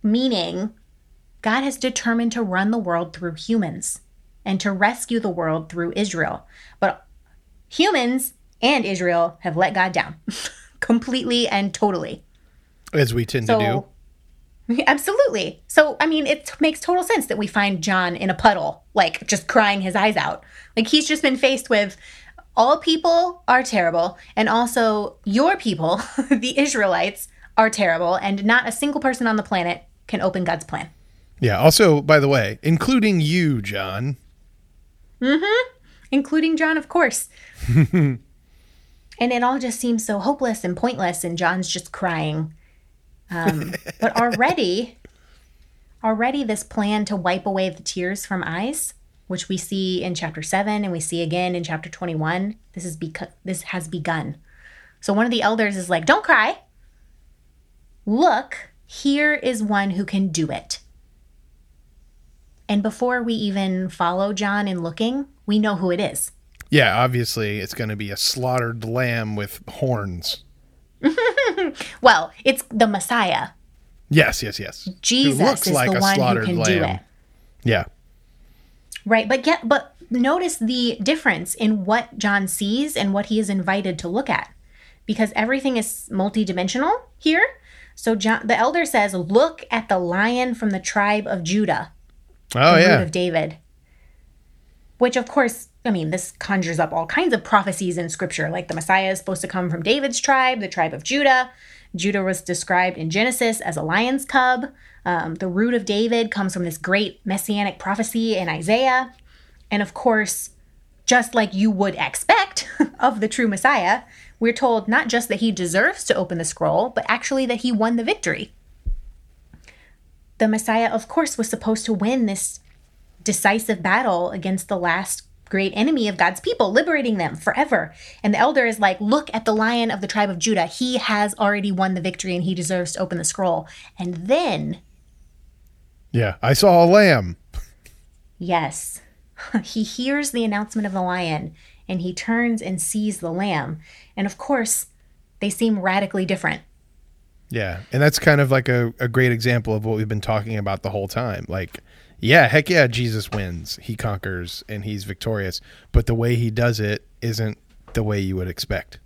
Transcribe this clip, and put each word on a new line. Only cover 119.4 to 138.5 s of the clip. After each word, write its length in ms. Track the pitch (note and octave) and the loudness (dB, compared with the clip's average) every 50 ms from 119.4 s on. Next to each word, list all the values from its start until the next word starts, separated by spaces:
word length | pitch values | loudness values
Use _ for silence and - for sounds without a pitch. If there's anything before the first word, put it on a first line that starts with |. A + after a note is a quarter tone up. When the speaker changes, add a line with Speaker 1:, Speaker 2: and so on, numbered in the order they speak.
| _ _ - - - - - - - - - _ _ _ _ _ _ _ - - | _ _ -20 -20 -20 -20 -20 -20 -20 -20 -20 _ _ _ _ _ _ _ -4 0
Speaker 1:
The 100 | A3 A3 | 0 0
Messiah, 400 | A3 A3 A3 - A3 A3+ A#3 A3+ | 0 0 -2 0 0 0 0 0
of 180 | - A3 - | 0 -2 -4
course, 300 | - - E4 D#4+ D4 - | -2 -2 -2 -2 0 -2
was 140 | - A3 - | -4 -4 -4
supposed 340 | - A3 - A3 A3 A3 - | -4 -4 -2 -2 -2 -2 -2
to 80 | - | -4
win 320 | A3 F3+ G3 A3 C4 C4 A#3 | -2 0 0 0 2 0 0
this 360 | G#3 G3 F#3+ - - - - _ - - _ _ _ _ _ - _ _ - | 0 -2 -4 -6 -8 -10 -14 _ -20 -20 _ _ _ _ _ -20 _ _ -6
decisive 600 | - G#3+ G#3 - - G3+ G#3 A3+ A3 - G#3+ F3+ | -4 -2 -2 2 2 2 2 2 -2 -4 -6 -4
battle 480 | E3 F#3 F#3+ A3+ C4 A3+ F#3 F3 F3 F3 | 0 0 0 2 2 0 0 0 -2 -2
against 380 | - F#3+ E3 F#3+ F#3+ F#3 - - | -4 -6 -4 -4 -4 -4 -4 -4
the 80 | G#3 F3+ | -4 -2
last 440 | F3 F3 E3 F#3 G3 - - - - _ - _ - - | 0 0 0 0 -2 -6 -8 -10 -10 _ -20 _ -10 -4
great 240 | - F#3+ G3 G3 G3 | -2 -2 -2 -2 0
enemy 300 | G#3 A3+ D4+ D#4+ C4+ A3+ | 0 2 2 2 2 0
of 100 | G#3 F#3+ | -2 2
God's 220 | D#3+ - A3+ F#3 - | 2 2 2 2 -2
people, 300 | - A4 A#4+ - A3+ F#3+ | -4 -4 0 0 0 4
liberating 460 | G3+ B3+ - F4 D#4+ D4 B3+ A#3+ A3 F#3+ | 4 2 2 2 0 0 0 0 -2 -2
them 160 | E3+ D3+ - | -2 -4 -6
forever. 580 | D#3+ - - - B3 D4+ D4+ B3 F3 D#3 D#3 - - - - - - | -4 -4 -2 0 0 0 0 0 -2 -2 -4 -12 -20 -20 -20 -16 -2
And 100 | - G3+ G#3 | 0 0 2
the 40 | - | 4
elder 280 | A#3 C#4 D#4 C#4 A#3+ | 2 4 4 2 2
is 120 | A#3 A3 A3 | 2 2 2
like, 220 | G#3 F#3+ F#3+ - | 2 2 2 2
"Look 300 | G#3+ G#3 B3+ D4+ D4+ - - | 0 2 2 2 0 -2 -6
at 100 | A3 A3 | -2 0
the 100 | A3+ G#3+ | 0 2
Lion 360 | G#3+ A3 A3+ A#3+ A#3 A#3 A3+ | 2 2 2 2 0 0 0
of 100 | - F#3+ | -2 -4
the 60 | G3 | -6
tribe 240 | G3 - G#3+ G#3 G3 | -4 0 0 0 0
of 80 | F#3+ E3+ | 0 -2
Judah. 280 | - A3 G#3+ F#3+ E3 | 0 2 2 2 2
He 320 | E3+ - - B3+ B3+ B3+ A#3+ | 0 -2 -4 -4 -2 -2 -2
has 360 | - - A3 G#3 G#3 G#3 G#3 - | 0 0 2 2 0 0 0 0
already 340 | G#3+ G3+ G#3 G#3 F#3+ G3+ | 2 2 2 2 0 -2
won 220 | F#3+ F3+ F#3+ F#3+ F#3 | 0 0 0 0 0
the 60 | F3+ | -2
victory 340 | E3 F#3 F3+ - - F#3+ F3 | -2 -4 -4 -4 -6 -4 -2
and 80 | F3 E3+ | -2 -2
he 100 | F#3 F#3 | -2 -2
deserves 380 | F3+ E3+ D#3+ F#3+ F3+ F3 E3+ | -2 -2 -2 -2 -2 -2 -4
to 80 | - - | -4 -6
open 180 | F#3 F3+ F3+ E3+ | -4 -4 -4 -4
the 60 | - | -4
scroll." 420 | - - - F#3+ F3+ E3+ D#3 D#3 - - - - - _ - | -4 -4 0 0 0 0 0 -4 -8 -18 -20 -20 -20 _ -8
And 280 | F3+ F3+ F3 E3 F3 G3 | -8 -8 -6 -8 0 0
then 500 | C4+ D#4+ F4+ C#4 F#3+ D3+ D3+ D3 - - _ _ _ _ _ _ _ _ - - _ - - - _ _ - - _ _ _ _ _ _ _ - | 2 2 2 0 -2 -2 -4 -6 -8 -10 _ _ _ _ _ _ _ _ -20 -20 _ -20 -20 -20 _ _ -20 -20 _ _ _ _ _ _ _ -4
Speaker 2:
Yeah, 240 | - A#2 A2+ G2+ F#2 - | -2 0 0 0 -2 -2
"I 100 | - A#2 | 0 2
saw 320 | C3+ - G3+ G3+ F3 E3+ E3+ | 4 6 6 8 8 8 8
a 20 | |
lamb." 500 | E3+ F#3 G#3+ G#3 F#3 D3+ A#2 F#2+ F2 E2 _ _ - - - - - - _ _ - - - _ _ _ _ _ _ _ _ | 8 8 8 8 8 6 4 2 -2 -6 _ _ -12 -12 -12 -12 -12 -20 _ _ -20 -20 -20 _ _ _ _ _ _ _ _
Speaker 1:
Yes. 640 | F3 F3 | -2 0